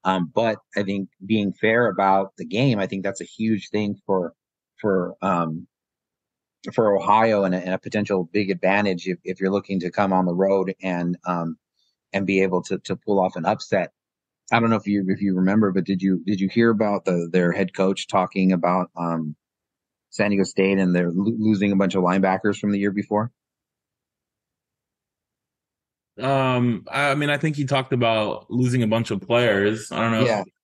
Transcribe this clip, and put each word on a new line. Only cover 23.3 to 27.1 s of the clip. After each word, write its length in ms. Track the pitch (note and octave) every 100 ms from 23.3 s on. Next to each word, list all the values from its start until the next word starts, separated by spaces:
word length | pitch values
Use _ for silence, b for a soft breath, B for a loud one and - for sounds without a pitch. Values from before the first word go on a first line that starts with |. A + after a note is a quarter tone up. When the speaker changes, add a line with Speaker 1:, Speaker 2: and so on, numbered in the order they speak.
| _ _ _ _ _ _ _ _ _ _ _ _ _ _ _ _ _ _ _ _ _ _ _ _ _ _ _ _ -
Speaker 2:
Um, 640 | C3 C3+ C3 B2+ B2 A2 -
I 240 | C3 C#3+